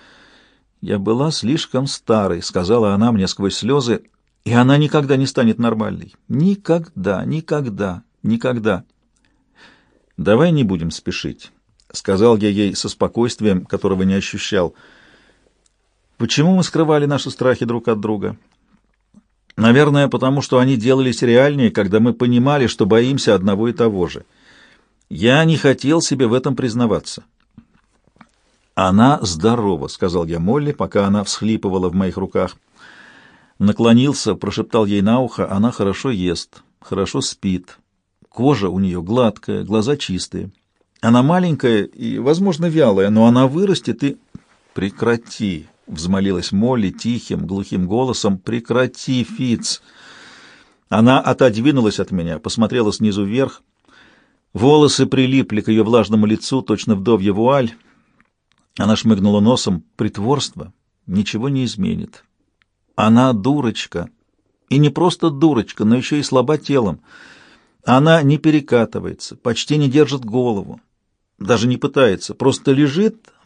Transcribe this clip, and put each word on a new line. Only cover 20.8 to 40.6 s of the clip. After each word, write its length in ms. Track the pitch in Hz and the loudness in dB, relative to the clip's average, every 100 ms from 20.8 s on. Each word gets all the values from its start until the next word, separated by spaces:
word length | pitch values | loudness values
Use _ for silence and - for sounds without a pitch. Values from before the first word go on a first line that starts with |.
| 117 135 131 110 | 2 2 0 0
реальнее, 480 | 123 120 143 143 113 | 2 4 4 2 0
когда 300 | 110 95 107 | 0 0 2
мы 140 | 120 | 2
понимали, 520 | 117 123 123 131 143 117 | 2 2 2 2 2 0
что 200 | - 104 | 0 2
боимся 480 | 113 123 139 - | 4 2 0 2
одного 340 | 98 98 98 117 | 2 2 0 -2
и 40 | |
того 340 | 117 117 98 82 | 0 0 0 -4
же. 180 | 71 - _ _ _ _ _ _ _ - | -6 -20 _ _ _ _ _ _ _ -16
Я 360 | 76 113 139 | -2 2 4
не 120 | 160 151 | 2 2
хотел 440 | 143 131 135 165 | 2 2 0 0
себе 260 | - 131 117 | 0 0 0
в 80 | |
этом 200 | 123 139 | 0 -2
признаваться. 680 | 123 127 113 117 87 - - - _ _ _ _ _ _ _ _ _ _ _ _ _ _ | -4 -4 -2 0 -2 -4 -16 -18 _ _ _ _ _ _ _ _ _ _ _ _ _ _
«Она 440 | - 95 98 127 143 | -2 2 4 4 4
здорова», — 640 | 104 82 104 120 101 82 69 | -2 -2 0 0 0 -2 -6
сказал 360 | - 95 87 82 | -6 -2 -2 -2
я 120 | 82 | -2
Молли, 340 | 90 143 147 | -2 -2 -2
пока 340 | 143 92 107 98 | -4 -4 0 0
она 180 | 101 | 0
всхлипывала 640 | 98 - 107 107 101 92 90 | -2 -4 -4 -2 -2 -2 -2
в 60 | |
моих 220 | 90 95 90 | -2 -2 -4
руках. 400 | 95 98 90 - _ _ - - - - _ _ _ - | -4 -4 -4 -8 _ _ -20 -20 -20 -20 _ _ _ -2
Наклонился, 760 | 98 104 117 117 139 - 110 | 0 2 4 6 4 0 -4
прошептал 520 | 87 101 107 110 113 104 | -4 -4 -6 -2 0 0
ей 160 | 101 | 0
на 180 | 98 123 | 2 0
ухо: 300 | 120 - 98 | -2 -4 -4
«Она 220 | 98 117 | 0 -2
хорошо 380 | - 98 95 135 | 0 -4 -2 -4
ест, 520 | 104 90 82 - - _ _ | -2 -2 -4 -8 -20 _ _
хорошо 400 | - 95 95 139 | -8 -4 -4 -4
спит. 580 | 131 - 101 92 - - _ _ _ _ _ | -6 -6 -4 -4 -6 -20 _ _ _ _ _
Кожа 400 | - 131 139 98 | -2 0 0 -2
у 100 | 90 | -2
нее 240 | 98 87 | -2 -4
гладкая, 640 | 85 123 117 101 - 101 | -2 0 0 -2 -8 -8
глаза 320 | 92 110 107 143 | -2 -2 0 -4
чистые. 560 | - 90 - 90 92 - | -4 -8 -8 -10 -12 -16